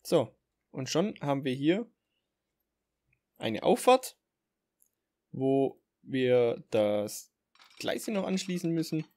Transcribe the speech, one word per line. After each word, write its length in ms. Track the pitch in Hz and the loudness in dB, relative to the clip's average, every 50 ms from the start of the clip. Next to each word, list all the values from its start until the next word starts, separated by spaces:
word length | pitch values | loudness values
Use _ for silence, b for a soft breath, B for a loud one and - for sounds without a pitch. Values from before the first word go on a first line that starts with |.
So, 320 | _ - 185 156 117 - _ _ _ _ _ _ _ _ | _ 0 0 0 0 0 _ _ _ _ _ _ _ _
und 180 | - 139 131 - | -12 -10 -8 -2
schon 300 | - 151 185 214 - - | -2 0 0 -2 -4 -6
haben 240 | - 143 139 139 139 | -4 -4 -4 -2 -2
wir 100 | 135 127 | -4 -4
hier 380 | 135 139 156 160 - 240 - _ _ _ _ _ _ _ _ _ _ _ _ _ _ _ _ _ _ _ _ _ _ _ _ _ _ _ _ _ | 0 0 0 0 0 -2 -8 _ _ _ _ _ _ _ _ _ _ _ _ _ _ _ _ _ _ _ _ _ _ _ _ _ _ _ _ _
eine 260 | _ - 117 110 - - | _ -6 -6 -4 -2 2
Auffahrt, 540 | - 196 - - 247 254 254 - - - _ _ _ _ _ _ _ _ _ _ _ _ _ _ _ _ _ _ _ _ _ _ _ | 0 0 4 6 4 4 4 2 -8 -16 _ _ _ _ _ _ _ _ _ _ _ _ _ _ _ _ _ _ _ _ _ _ _
wo 520 | - 131 131 135 135 135 135 - - _ _ _ _ _ _ | -8 -2 0 2 2 2 2 0 -4 _ _ _ _ _ _
wir 600 | - 135 131 127 123 123 123 120 117 - - - _ | -6 -2 0 2 4 4 4 4 2 0 -4 -8 _
das 640 | - 110 104 104 104 104 104 107 - - - _ _ _ _ _ _ _ - _ _ - | 0 2 2 2 2 0 -2 -4 -8 -12 -16 _ _ _ _ _ _ _ -20 _ _ -8
Gleis 260 | - - - 240 - | -6 -4 -4 -4 -6
hier 80 | - 220 | -4 -4
noch 120 | 196 190 | -4 -2
anschließen 460 | - 190 190 - - 180 175 - 165 | -2 -2 -2 -2 -4 -6 -4 -2 -2
müssen. 340 | 165 160 160 - 165 156 156 _ _ | -2 -2 -2 -2 -4 -6 -6 _ _